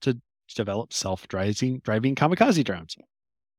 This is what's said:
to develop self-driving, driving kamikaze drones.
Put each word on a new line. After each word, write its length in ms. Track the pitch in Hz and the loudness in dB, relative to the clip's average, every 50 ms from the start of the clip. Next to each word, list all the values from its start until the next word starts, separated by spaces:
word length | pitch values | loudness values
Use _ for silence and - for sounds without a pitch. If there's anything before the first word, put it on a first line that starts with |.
to 160 | - 135 123 120 - _ _ _ _ - - | -2 -2 -2 -2 -4 _ _ _ _ -8 -6
develop 380 | - 107 101 98 110 98 - | -4 -4 -2 -2 -4 -4 -6
self-driving, 880 | - - - 98 95 - - - - 95 95 104 104 - 131 127 127 127 - | -6 -6 -4 -4 -4 -6 -6 -6 -4 -2 -2 -2 0 0 -2 -2 -2 -4 -2
driving 300 | - 107 110 117 135 139 | -2 0 0 2 0 2
kamikaze 500 | - 147 156 185 - 226 277 208 160 123 | 2 2 2 4 4 4 4 4 4 2
drones. 320 | - 95 87 82 - - - - _ _ _ _ _ _ _ _ _ _ | 0 -2 -6 -8 -14 -16 -20 -20 _ _ _ _ _ _ _ _ _ _